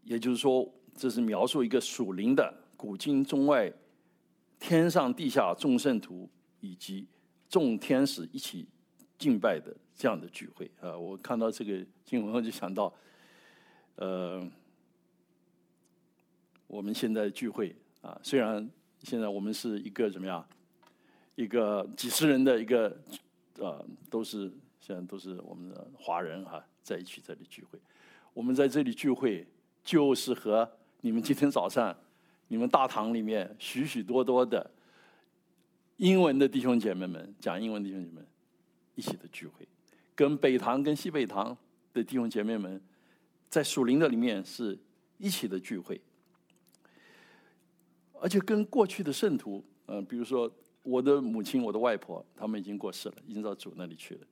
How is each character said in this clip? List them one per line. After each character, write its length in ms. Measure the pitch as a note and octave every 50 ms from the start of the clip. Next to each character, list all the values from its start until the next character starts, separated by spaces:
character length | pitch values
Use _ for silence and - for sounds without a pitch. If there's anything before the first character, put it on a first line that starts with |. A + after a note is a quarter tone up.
| _
也 140 | A2+ A#2 A#2
就 120 | A2+ B2+
是 60 | B2
说， 340 | A2+ - C#3 B2+ C3 - - - - _ - _
这 160 | - - C3
是 100 | A2 A#2
描 260 | A#2+ A2 G#2+ G2+ G#2
述 180 | B2 - D3+ B2+
一 40 | A2+
个 120 | A#2 B2+
属 320 | - - - - B2 F#2+ F#2+
灵 220 | F2+ G2+ A#2+ C3+
的 200 | C#3 A#2+ - - - - _ _
古 200 | _ - G#2+ G2
今 280 | F#2+ - D3 C#3+ C3+ C3+
中 220 | C3+ - C#3 C3+
外、 260 | C#3+ D3 B2+ G#2+ F2 - - _ _ _ _ _ _ _ _ _ _ _ _ _ _ _ _
天 300 | - - F3 D#3+ E3 F3
上 220 | E3 F3+ C#3+ B2 B2
地 160 | - E3 C3+
下 260 | - C#3+ A2+ F2+ F2
众 240 | - - D3 B2+ A#2+
圣 220 | - D3 B2+ A2
徒 280 | - - F2+ F2+ F#2+ - _ _ _ _ _ _
以 140 | - G2 F2+
及 320 | - - - F#2+ F#2+ F#2+ - _ _ _ _ _ _ _ _
众 300 | - F#3+ D#3+ B2+ A2+ G2+
天 280 | - - C#3+ B2+ C#3
使 220 | C#3 - - E2 E2 -
一 60 | C3
起 280 | - - - F2+ D#2+ - _ _ _ _ _ _ - _ _ _
敬 200 | - D3+ B2 G#2
拜 200 | - A2+ F#2 D#2
的 160 | - - - - _ _ _
这 140 | - - B2
样 100 | G#2+ D#2+
的 100 | F2+ E2+
聚 200 | - - - - -
会。 160 | - F#2 - _ _
啊， 160 | - F2+ E2
我 200 | E2+ E2+ F2+ F#2+
看 220 | F#2 - - B2+ A#2
到 120 | A2+ A2+
这 140 | A2 - A2+
个 200 | G#2 G2+ F#2 F#2 - _ _ _
经 200 | - - B2 G#2
文， 100 | G#2 A2
我 60 | B2
就 100 | A2+ A2+
想 220 | - - - F2+ F#2+
到， 200 | G2 G#2 F2+ - - _ _ _ _ _ _ _ - _ - _ _ _ _ _ _ _ _ _
呃， 500 | - G2+ F#2+ F#2 F#2 F2+ F2 F2+ F#2 F2+ F2+ - - _ _ _ _ _ _ _ _ _ _ _ _ _ _ _ _ _ _ _ _ _ _ _ _ _ _ _ _ _ _ _ _ _ _ _ _ _ _ _ _ _
我 160 | _ - G#2 G2
们 100 | G#2 A2
现 200 | - - A#2 A2
在 180 | A2 G#2 G2+
聚 180 | - - B2+ A2+
会， 260 | G2 - G#2+ F2 - - _ _ _ _
啊， 180 | - F2 F2 - -
虽 160 | - - C3
然 300 | A#2 G#2+ A2 G#2 G#2+ A#2+ - _ _ _ _ _ -
现 180 | - C3 A#2
在 80 | A2 G#2
我 120 | G2 G2+
们 120 | G2 G#2+ A2
是 280 | - - A#2+ G#2+ G#2
一 80 | F#2 G#2
个 200 | G2 - A#2 G#2+
怎 100 | F#2 F#2
么 60 | F#2
样， 200 | F#2+ F2+ E2+ D#2+ _ - _ _ _ _ _ _ _ _ _ _ _ _ _ _ _ _
一 120 | - A#2+
个 420 | G#2 A2 A#2+ A2 G#2 G#2 G2+ F#2 - A2+
几 120 | - - B2
十 180 | A2+ - D#3 D3+
人 140 | C#3 C3 C3
的 180 | C3+ B2+ A2+
一 40 | A2
个， 320 | G#2+ B2+ A#2 A2+ G2+ - - - - - - _ _ _ _ _ _ _ -
呃， 260 | - F#2 D2 C#2+ - - - - - -
都 120 | - A2+ A2
是， 300 | - - G#2 G2 F#2 F2+ C#3 - _ _ _
现 140 | - - G2
在 60 | F2+ F2+
都 160 | F2 - F#2+
是 220 | F2 F#2+ F#2 F2+ -
我 120 | E2 F2
们 160 | F2+ F2 F2+
的 160 | F#2 F#2 - - -
华 260 | - - - E2+ E2+
人 240 | F2+ E2 D#2 F#2 G2
哈， 200 | F2+ - D#2+ - _ _ _ _
在 160 | - G#2 E2+
一 40 | F2+
起 200 | - - - -
这 80 | - F2
里 120 | - - _
聚 160 | - - - _
会。 80 | - - _ _ _ _ - - - - _ _ _
我 100 | - A#2
们 120 | B2 C3
在 120 | C3 C#3
这 160 | C3+ B2 D3 C#3+
里 100 | B2+ A2
聚 180 | - - C#3+
会， 360 | B2 - C3+ A#2+ G2+ E2+ E2+ - _ _ _ _ _ _ _
就 300 | - - D#3+ D3 C#3 C3
是 200 | A#2+ - C3 B2
和 340 | - - A2 G#2 A2 A2+ A#2 - _ _ _ _ _ -
你 100 | A#2+ A2
们 100 | A#2 A2+
今 140 | - C#3
天 120 | - D3 C#3+
早 200 | C3+ C#3 F2+ F#2+
上， 280 | - C3+ A#2 G2+ E2+ - _ _ _ _ _ _ _ _ _ _
你 80 | A#2
们 120 | A2+ A#2 B2
大 200 | - D3+ C3 B2+
堂 260 | - - G#2+ A2 A#2
里 80 | A2+ G#2+
面 320 | G#2+ A2 G#2 F#2 F2 G#2+ -
许 260 | - - - B2+ C#3+
许 160 | D#3 - A#2+ G2+
多 220 | F#2 A#2+ C3 B2+
多 200 | A#2 B2+ B2 B2+
的 240 | A#2+ A#2 G2 - - _ _ _ _ _ _ _ _ _ _ _ _ _ _ _ _ _ _ _ _ _ _ _ _ _ _
英 220 | F#3+ F3+ F#3+ F#3+
文 160 | F3+ D#3+ C3+
的 120 | C3+ C#3 C3
弟 120 | C#3 C3+
兄 200 | B2 C3 B2 A#2
姐 120 | G#2 A2 F#2
妹 140 | F#2 F#2
们， 260 | F2+ F2 D#2+ E2+ F#2+ G2+ _
讲 220 | - G#2+ E2+ F#2 A2
英 100 | A2+ A2
文 80 | G#2
的 80 | G2 G2
弟 60 | F#2+
兄 80 | F#2+ F2+
姐 60 | E2
妹 60 | E2
们 120 | D#2+ D#2+ _ _ _ _ _ _ _ _ _ _ _ _ _ _
一 60 | - -
起 140 | - -
的 120 | F2 - E2+
聚 160 | - - -
会， 220 | D2+ - _ - _ _ _ _ _ _ _ _ _ _
跟 200 | - D3+ C#3+ D3+
北 220 | C#3 - C#3 B2+ B2
堂、 240 | G2 A#2 A#2+ C3+ C#3+
跟 140 | D3+ D3+
西 140 | D3 - F#3
北 140 | D#3 D3+ B2
堂 320 | F2+ F2+ G2 G2+ A#2+ B2 A#2+ _ _ _ _ _ _ _
的 100 | B2 A2+
弟 140 | - C3
兄 120 | B2+ A#2+ A2+
姐 140 | A2 A2 G#2
妹 140 | A2 A#2
们， 240 | A2 G2+ F2+ F#2+ F#2+ - _ _ _ _ _ _ _ _ _ _ _ _ _
在 140 | - D#3 C#3+
属 220 | - - D3+ B2+
灵 160 | A#2 B2+ D3
的 80 | E3 D3
里 80 | A#2+
面 280 | A2+ A#2+ B2 G#2+ F#2+ F#2+
是 320 | - - - A#2+ G#2 F#2+ - _ _ _ _ _ _ _ _
一 120 | F#3+ G3+
起 160 | F3+ - -
的 140 | G#2+ F#2+ F#2+
聚 180 | - - A2+ F#2
会。 220 | E2+ - F#2+ - _ _ _ _ _ _ _ _ _ _ _ _ _ _ _ _ _ _ _ _ _ - - - - _ - _ _ _ _ _ _ _ _ _ _ _ _ _ _ _ _ -
而 80 | - F#3
且 120 | F3+ G3
跟 240 | F#3 - A3 G#3+ G#3+
过 220 | G3+ - C4 G#3+
去 160 | F#3 - - F#3+
的 100 | D3+ C3+
圣 240 | - - G#3 D#3
徒， 260 | A#2 - G#2+ G2+ G2 - - _ _ _
呃， 140 | - - G#2 G2
比 140 | - B2
如 80 | A#2+ A#2
说 260 | A2 C3 B2 A#2+ A2 - _ _ _ _ _ _
我 180 | C3 B2+ B2+
的 200 | B2+ C#3 C#3+ C#3+
母 220 | C3 A#2 A2+ A2+ G#2
亲、 200 | - - C3 A#2+
我 100 | A2 G2+
的 60 | G#2+
外 180 | A#2 B2 A2
婆， 280 | G2 - - F2 E2 - _ _
他 140 | - G#2+ G#2+
们 100 | A2 G#2
已 40 | F#2
经 140 | G2 G2+
过 140 | G2+ - G2+
世 180 | F2+ - - G#2+
了， 40 | - - -
已 80 | - A2
经 80 | G#2 G#2+
到 120 | G#2+ G2+
主 180 | - - G2+ -
那 100 | - F2+
里 80 | E2+ E2
去 200 | D#2 - - -
了。 60 | E2 - _